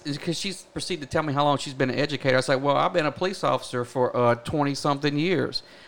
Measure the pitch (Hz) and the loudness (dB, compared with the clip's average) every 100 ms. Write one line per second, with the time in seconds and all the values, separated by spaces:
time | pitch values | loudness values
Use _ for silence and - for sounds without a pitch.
0 | - 143 - 160 196 185 - - - 175 | -8 -6 -6 -6 -6 -8 -12 -10 -6 -6
1 | 135 165 156 139 147 139 - 131 131 117 | -4 -2 0 2 2 2 -2 -2 0 0
2 | 143 139 135 127 131 131 143 139 175 180 | -2 0 2 2 2 2 2 2 2 2
3 | 151 - 185 196 147 131 - 127 120 135 | 0 0 -4 0 0 0 -2 -6 -4 0
4 | 123 123 120 120 - 156 143 139 151 139 | 0 4 4 2 0 -2 0 0 0 0
5 | 147 147 170 165 123 - - - | 0 0 2 0 0 -4 -10 -20